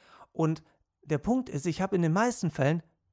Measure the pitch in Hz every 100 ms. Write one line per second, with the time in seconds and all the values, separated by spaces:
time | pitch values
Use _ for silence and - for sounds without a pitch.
0 | - - - - 160 160 - _ _ _
1 | - 151 - 254 254 143 175 160 190 180
2 | 165 180 240 233 165 - 139 170 - _
3 | _